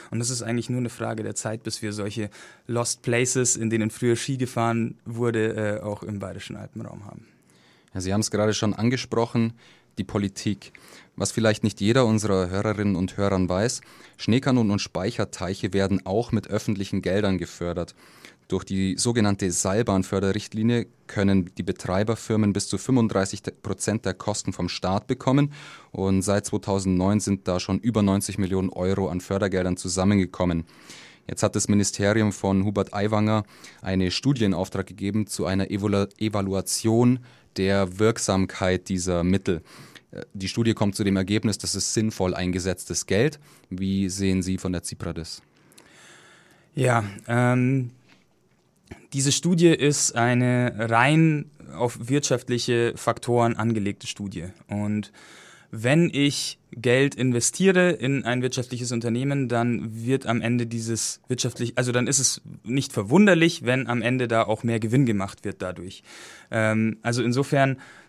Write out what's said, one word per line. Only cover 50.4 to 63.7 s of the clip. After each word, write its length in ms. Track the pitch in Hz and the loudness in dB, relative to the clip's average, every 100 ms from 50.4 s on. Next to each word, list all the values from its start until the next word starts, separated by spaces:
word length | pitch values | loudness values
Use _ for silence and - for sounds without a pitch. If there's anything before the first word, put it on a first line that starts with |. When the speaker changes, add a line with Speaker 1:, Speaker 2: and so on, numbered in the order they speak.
| 123 123 123 101 | 2 2 0 -2
Speaker 1:
rein 760 | 113 117 131 156 160 147 - - - 76 | 0 4 6 6 4 2 -4 -16 -14 -2
auf 320 | 120 - 117 | -2 -2 -2
wirtschaftliche 840 | 143 - 123 - 123 120 120 117 - | 0 2 0 0 -2 2 2 2 0
Faktoren 640 | - 113 - 120 117 113 | -2 -2 0 2 2 2
angelegte 500 | 113 110 101 101 - | 0 0 -2 -6 -10
Studie. 380 | - 101 92 87 - - | -10 -8 -8 -12 -14 -8
Und 420 | 104 104 107 104 - - - - - _ | -4 -2 -2 -4 -12 -20 -20 -20 -20 _
wenn 380 | 113 117 156 170 | -4 2 4 4
ich 440 | 139 143 - - - _ | 2 0 0 -6 -10 _
Geld 420 | 113 120 127 139 123 | -2 2 4 4 2
investiere 760 | 127 120 - - 190 180 180 | 0 2 0 2 4 6 4
in 320 | - 127 139 | 2 0 -2
ein 180 | 113 123 | 0 0
wirtschaftliches 520 | 127 131 120 120 120 | -2 -2 -6 -6 -4
Unternehmen, 560 | 120 117 117 139 139 123 | -2 0 0 0 0 0
dann 560 | 120 120 117 113 110 113 | 0 2 0 -4 -6 0
wird 200 | 135 - | 0 0
am 140 | 117 | 0
Ende 280 | 117 120 117 | 0 0 0
dieses 520 | 117 113 113 - - - | -4 -4 -4 -4 -8 -6
wirtschaftlich, 500 | 127 127 - 120 - | -4 -4 -4 -4 0
also 140 | 123 | 0
dann 160 | 120 120 | 0 2
ist 120 | 139 | 2
es 220 | - - - - | 0 -2 -8 -12
nicht 300 | - 135 - | -4 -2 -2
verwunderlich, 720 | - 101 165 208 170 165 165 | -2 4 6 8 6 4 2
wenn 220 | 113 | 0